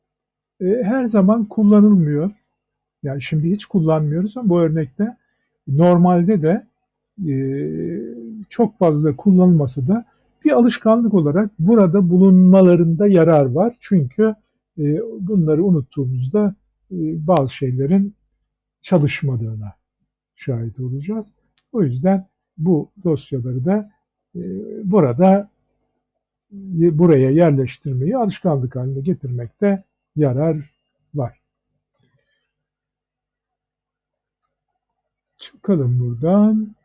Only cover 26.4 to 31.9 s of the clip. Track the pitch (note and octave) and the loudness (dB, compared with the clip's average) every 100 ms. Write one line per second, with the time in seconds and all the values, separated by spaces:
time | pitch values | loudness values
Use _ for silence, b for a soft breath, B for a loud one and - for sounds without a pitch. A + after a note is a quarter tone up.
26.4 | _ G3+ G3 E3+ E3+ D3+ F3 C#3+ C3 D3 | _ -20 -10 0 0 2 4 4 2 2
27.4 | F3 C#3 B2+ - D3 B2+ C#3+ B3+ G#3+ F#3 | 2 0 -2 -8 -10 -6 -4 -2 -4 -4
28.4 | F#3 C#3+ B2+ B2+ B2+ C3+ C#3 F3+ C3+ B2 | -4 -4 -4 -8 -8 -8 -6 -6 -6 -10
29.4 | A#2+ - G3+ G3 - _ _ - C#3+ B2 | -10 -4 -2 -2 -8 _ _ -2 -2 0
30.4 | D#3+ D#3 C#3+ _ _ _ _ D3 A#2+ - | -2 -4 -8 _ _ _ _ -10 -10 -12
31.4 | _ _ _ _ _ | _ _ _ _ _